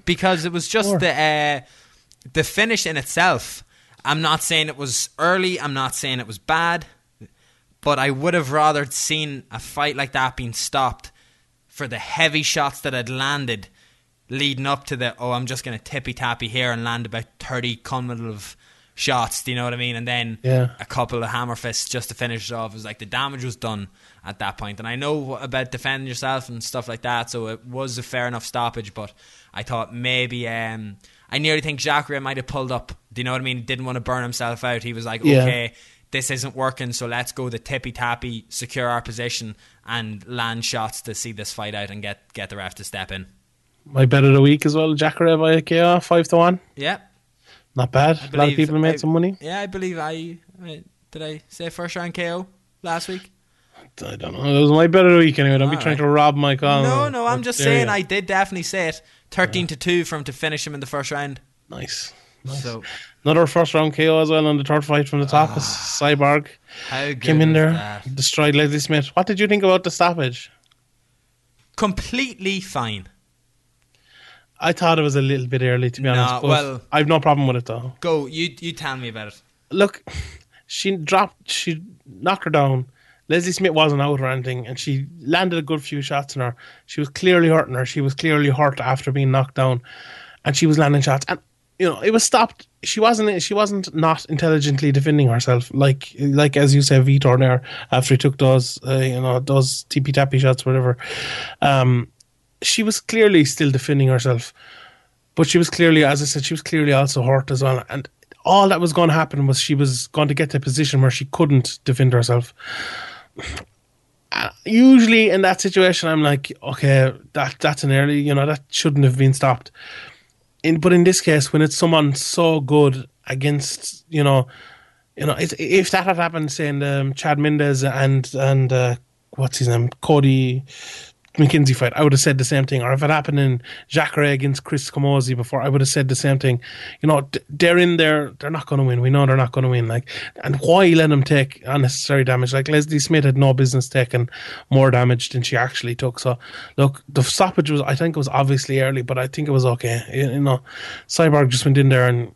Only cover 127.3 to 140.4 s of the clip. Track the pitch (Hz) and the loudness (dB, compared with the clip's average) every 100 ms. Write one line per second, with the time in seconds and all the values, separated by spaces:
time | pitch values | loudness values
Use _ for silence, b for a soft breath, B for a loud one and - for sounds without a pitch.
127.3 | 147 151 151 143 135 135 127 135 135 127 | 2 2 2 2 2 0 2 2 2 0
128.3 | 131 135 135 127 127 123 123 _ _ _ | 0 2 2 2 2 0 -2 _ _ _
129.3 | - 131 - 120 117 123 - - 147 139 | -4 -4 0 0 2 0 -2 2 4 6
130.3 | 131 127 131 B B B B B _ _ | 4 2 -2 B B B B B _ _
131.3 | - 143 160 135 123 120 147 151 135 156 | 2 4 6 4 2 0 2 4 4 2
132.3 | 135 127 143 135 135 120 135 147 156 143 | 0 0 0 0 0 0 0 2 0 0
133.3 | 143 135 123 B B - 156 151 151 143 | 0 2 0 B B -4 -2 0 0 0
134.3 | 135 139 135 - 143 - 143 143 139 127 | 2 -2 -4 -4 -6 -4 -2 2 2 0
135.3 | 123 117 135 135 139 135 151 135 131 143 | -2 -4 -4 0 2 2 0 0 0 0
136.3 | 135 135 120 B B B B 151 147 139 | 2 2 -2 B B B B 2 2 0
137.3 | - - 143 175 175 175 170 156 151 135 | -8 -8 0 4 6 4 4 4 2 -2
138.3 | - 143 160 - 139 135 120 127 143 135 | -8 -8 -8 -2 0 2 2 2 4 4
139.3 | 131 123 131 127 123 117 117 - B B | 4 2 0 0 0 0 -4 -6 B B
140.3 | - | -10